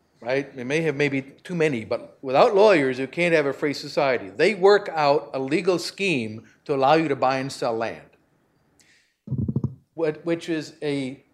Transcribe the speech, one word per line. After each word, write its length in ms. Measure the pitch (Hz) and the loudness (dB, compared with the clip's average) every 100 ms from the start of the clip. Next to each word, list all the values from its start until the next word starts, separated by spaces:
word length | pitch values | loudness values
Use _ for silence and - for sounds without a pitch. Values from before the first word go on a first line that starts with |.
| _ _ | _ _
right? 340 | 113 135 139 131 | -4 -4 -4 -10
They 80 | |
may 180 | 123 151 | -4 -2
have 140 | 165 139 | -2 0
maybe 280 | 147 135 | 0 -2
too 320 | 131 - - 170 | -6 -16 -10 -2
many, 300 | 156 120 98 | 0 -2 -4
but 340 | 113 - - | -8 -8 -14
without 320 | 135 135 233 | -2 4 4
lawyers, 460 | 202 214 180 131 123 | 6 6 6 2 -2
you 80 | 113 | -6
can't 260 | - 175 | -2 2
have 140 | 165 143 | 2 2
a 60 | |
free 200 | 135 151 | -2 -4
society. 560 | 135 147 - 139 120 98 | -4 -6 -2 0 0 -4
They 240 | 98 170 | 0 0
work 360 | 208 190 202 196 | 4 4 4 2
out 380 | 165 147 147 - | 0 2 2 0
a 60 | 135 | -6
legal 400 | 135 160 175 175 | -2 -2 0 -2
scheme 640 | 170 - 196 147 110 110 - _ - | -2 -4 -2 -2 -4 -10 -16 _ -6
to 100 | 139 | 0
allow 180 | 135 | 4
you 140 | 160 160 | 4 2
to 80 | 143 | 0
buy 220 | 131 135 | 0 0
and 140 | 135 | -4
sell 240 | - 135 113 | -6 -4 -4
land, 360 | 113 80 - _ _ _ _ _ _ _ _ _ _ _ - - 117 - - - _ - | -4 -8 -18 _ _ _ _ _ _ _ _ _ _ _ -10 -6 -4 -2 -4 -8 _ -4
what, 280 | 160 151 | -4 -2
which 260 | 170 170 175 | -4 -4 -2
is 240 | 160 143 - | -4 -6 -8
a, 400 | 151 143 131 123 _ | -4 -4 -4 -8 _